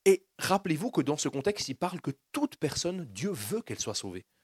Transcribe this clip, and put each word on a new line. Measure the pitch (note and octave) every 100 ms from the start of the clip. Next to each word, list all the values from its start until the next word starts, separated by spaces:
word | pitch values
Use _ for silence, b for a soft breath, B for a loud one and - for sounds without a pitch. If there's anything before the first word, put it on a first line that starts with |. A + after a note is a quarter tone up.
| G3
Et | F#3+ - -
rappelez-vous | - G3 F#3+ D3+ A#3+
que | -
dans | C3+ D3+
ce | D3
contexte, | C#3 G3+ G#3 -
il | B2+
parle | F3+ F3+
que | C#3+ - _
toute | C#4+ D4 -
personne, | D3 - F3 F#3 C3+
Dieu | G2 F#3+
veut | C#3 G#2 A3
qu'elle | - G#2
soit | A2+ -
sauvée. | G2 F#2 - _